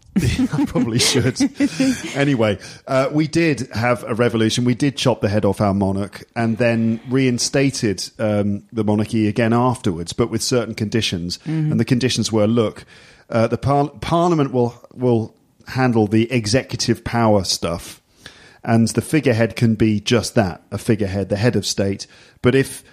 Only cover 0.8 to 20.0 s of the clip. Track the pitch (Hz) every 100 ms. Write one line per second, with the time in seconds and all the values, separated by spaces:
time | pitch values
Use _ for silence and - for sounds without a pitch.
0.8 | 117 120 - 127 127 - 269 - 285 -
1.8 | 262 226 - 135 143 127 107 98 - -
2.8 | - 131 135 151 151 165 165 120 131 104
3.8 | 123 117 117 110 120 117 110 127 123 123
4.8 | 143 - 131 110 104 104 101 95 104 98
5.8 | 95 98 101 - - 120 113 110 117 113
6.8 | 113 113 135 131 131 123 - 143 139 -
7.8 | 113 92 - - 110 104 101 101 - 113
8.8 | 107 104 101 113 107 104 113 120 127 113
9.8 | 107 82 82 - 117 110 - 127 113 107
10.8 | 104 113 - 90 87 - - 156 151 113
11.8 | 113 123 123 117 107 110 104 117 104 -
12.8 | - - - - - 117 113 117 - 143
13.8 | 143 - - 170 175 160 135 123 120 -
14.8 | - - 123 117 110 _ _ _ - 127
15.8 | 131 113 104 110 117 127 104 127 - -
16.8 | - 113 - 120 113 104 92 - 85 85
17.8 | - - _ _ - - - - - 113
18.8 | 110 - - 156 127 113 113 - 117 104
19.8 | 110 104